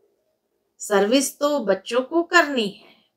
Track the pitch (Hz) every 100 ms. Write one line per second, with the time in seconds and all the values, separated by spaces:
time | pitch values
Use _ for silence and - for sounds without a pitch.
0 | _ _ _ _ _ _ _ _ - 202
1 | 202 277 269 - 294 285 208 190 - 240
2 | 254 330 339 349 294 269 202 - - _
3 | _